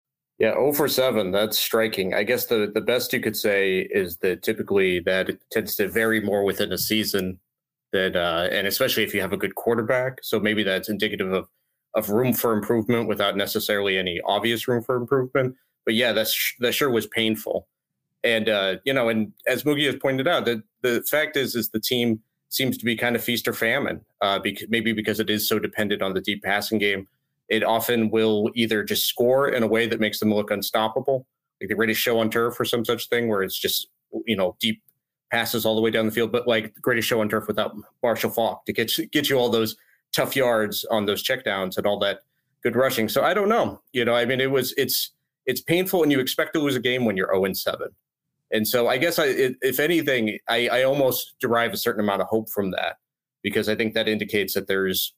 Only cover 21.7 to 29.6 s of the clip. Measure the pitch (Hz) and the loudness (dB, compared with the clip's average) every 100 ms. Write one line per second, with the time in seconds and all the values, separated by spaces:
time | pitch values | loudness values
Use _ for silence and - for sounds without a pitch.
21.7 | 113 - 123 120 113 _ _ _ - 131 | -4 -2 0 2 0 _ _ _ -2 -2
22.7 | 110 117 113 120 117 113 117 123 107 113 | -2 -2 0 0 0 -2 -2 -2 -2 0
23.7 | 135 107 90 - - 101 95 101 98 - | 0 -2 -6 -12 -4 0 0 -2 -6 -2
24.7 | 117 110 107 107 104 101 107 - 107 98 | -2 0 0 0 -2 0 0 0 0 -2
25.7 | - 104 101 98 95 98 104 98 101 101 | -2 -2 -2 -2 -2 -4 -4 -2 -2 0
26.7 | 110 101 98 95 _ _ _ - 110 107 | 0 0 -2 -8 _ _ _ -4 0 2
27.7 | 113 117 120 110 113 110 104 107 120 110 | 0 0 0 2 2 2 2 0 0 0
28.7 | 110 98 107 - - 120 131 139 123 | 0 0 -2 -2 0 2 2 2 0